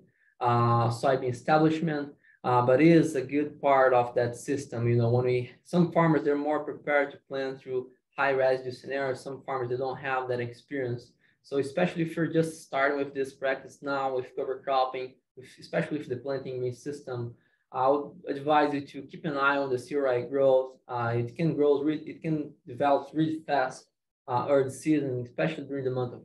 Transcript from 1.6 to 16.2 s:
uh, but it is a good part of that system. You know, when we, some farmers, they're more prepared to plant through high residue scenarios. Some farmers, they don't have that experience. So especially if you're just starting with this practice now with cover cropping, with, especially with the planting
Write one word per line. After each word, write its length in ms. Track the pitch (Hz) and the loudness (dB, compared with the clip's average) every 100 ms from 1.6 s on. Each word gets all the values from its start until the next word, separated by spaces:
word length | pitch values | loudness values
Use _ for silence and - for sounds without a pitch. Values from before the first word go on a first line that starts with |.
| 156 160 165 147 143 - _ _ | 4 2 -2 -4 -6 -12 _ _
uh, 180 | 123 123 123 | 0 2 4
but 160 | 131 | 6
it 60 | 160 | 8
is 280 | 165 151 135 | 8 6 0
a 60 | |
good 400 | 123 143 147 - | -2 -2 -2 -2
part 320 | 139 135 131 | 4 6 6
of 200 | 123 120 127 | 6 4 0
that 200 | 120 - | -2 -4
system. 540 | - 131 - 120 120 | -6 -6 -6 -4 0
You 80 | 120 | 2
know, 120 | 117 | 4
when 160 | 123 127 | 2 2
we, 260 | 123 120 - | 0 -4 -12
some 300 | _ 180 165 | _ 0 2
farmers, 300 | 170 165 147 | 4 4 4
they're 120 | 147 143 | 2 0
more 300 | 147 151 147 | 0 -2 -4
prepared 460 | 131 - 147 139 | -10 0 0 0
to 60 | - _ | -6 _
plant 320 | 139 135 135 | -6 -6 -8
through 260 | 131 127 127 _ _ - | -6 -6 -6 _ _ -4
high 160 | 139 | 0
residue 380 | 135 131 127 127 | 2 2 0 -4
scenarios. 520 | 123 127 139 135 127 | -12 -8 -6 -4 -6
Some 180 | 143 131 - | -10 -14 -8
farmers, 240 | 135 120 | -6 -4
they 80 | 123 | -4
don't 200 | 135 135 | -6 -6
have 300 | 143 131 127 | -4 -4 -2
that 140 | 123 | -4
experience. 720 | 120 - _ 143 123 120 - _ _ _ | -6 -10 _ -6 -6 -6 -10 _ _ _
So 140 | _ 139 | _ -4
especially 420 | 139 - 180 175 | -2 -2 -2 -2
if 140 | 160 - | -4 -2
you're 100 | 156 | 0
just 360 | 160 160 - | 0 0 -4
starting 340 | - 135 139 143 | -6 0 0 0
with 160 | 139 | -4
this 200 | 139 131 | -4 -6
practice 460 | - 135 139 127 - | -4 -4 -4 -8 -12
now 320 | 143 139 135 131 | -4 -2 -2 -2
with 200 | 123 - | -6 -6
cover 260 | 135 131 | -6 -6
cropping, 500 | - 131 127 131 127 - _ - | -2 0 0 -2 -10 -12 _ -20
with, 80 | 123 - | -20 -20
especially 400 | - 165 160 151 | -6 -4 -2 -4
with 100 | - | -6
the 80 | |
planting 420 | 120 | -8